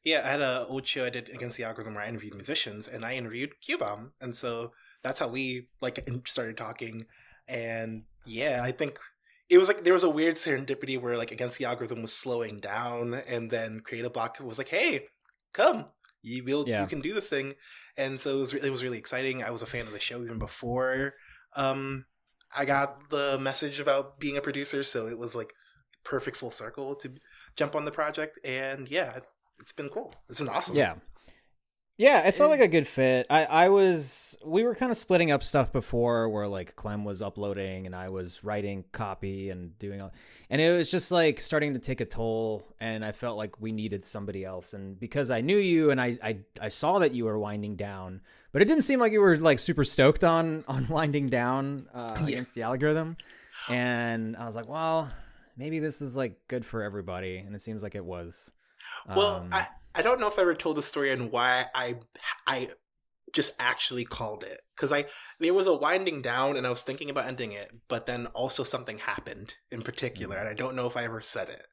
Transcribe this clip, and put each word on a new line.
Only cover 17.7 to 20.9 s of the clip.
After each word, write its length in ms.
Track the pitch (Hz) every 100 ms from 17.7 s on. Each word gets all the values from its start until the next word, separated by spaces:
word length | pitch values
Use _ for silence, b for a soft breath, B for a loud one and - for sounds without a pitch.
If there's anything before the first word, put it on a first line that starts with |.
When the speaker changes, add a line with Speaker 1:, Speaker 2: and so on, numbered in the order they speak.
| B B -
Speaker 1:
And 220 | 135 135
so 160 | 147 135
it 40 |
was 140 | 127
re-, 60 | 139
it 80 | 143
was 140 | 131
really 140 | 127 117
exciting. 440 | - 127 135 131
I 80 | 107
was 120 | 117
a 40 | 110
fan 200 | 120 110
of 40 |
the 60 | 104
show 220 | - 120
even 160 | 120 113
before, 760 | 104 - 120 123 131